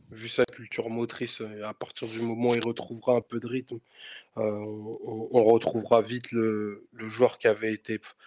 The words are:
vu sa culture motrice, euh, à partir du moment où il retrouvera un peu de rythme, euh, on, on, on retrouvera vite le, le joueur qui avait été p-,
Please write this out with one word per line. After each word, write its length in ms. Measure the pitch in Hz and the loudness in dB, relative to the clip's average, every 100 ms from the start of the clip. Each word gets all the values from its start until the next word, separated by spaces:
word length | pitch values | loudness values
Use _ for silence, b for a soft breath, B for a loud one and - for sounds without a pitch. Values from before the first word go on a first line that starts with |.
| - | -20
vu 160 | 110 117 | -14 -4
sa 180 | - 123 | 0 0
culture 440 | - 113 - 113 | 0 -10 -6 -4
motrice, 520 | 113 117 - 117 - | -2 -4 -6 -8 -8
euh, 220 | 107 104 | -10 -10
à 100 | 107 | -10
partir 340 | - - - 113 | -10 -12 -10 -8
du 120 | 113 | -4
moment 280 | 117 113 120 | -4 0 2
où 60 | 120 | 2
il 60 | |
retrouvera 540 | 117 117 - 113 127 120 | 0 -4 -8 -4 2 2
un 60 | |
peu 180 | - 117 | 2 -6
de 80 | 117 | -6
rythme, 320 | 127 - 117 _ B B B B 117 | -8 -8 -12 _ B B B B -4
euh, 40 | 107 104 | -2 -2
on, 400 | 107 107 107 - | -6 -10 -10 -10
on, 260 | - 110 113 | -8 -8 2
on 120 | 123 107 | 6 8
retrouvera 560 | 117 - 117 110 117 | 8 4 -2 4 4
vite 300 | 104 123 - | 4 -4 -4
le, 560 | 117 110 107 104 101 - | 0 0 0 -4 -8 -16
le 180 | 110 110 | -14 -6
joueur 300 | 110 123 - | 2 2 4
qui 80 | 117 | 2
avait 260 | 107 110 | 2 0
été 260 | 107 - 110 | -4 -6 -8
p-, 80 | - - | -8 -20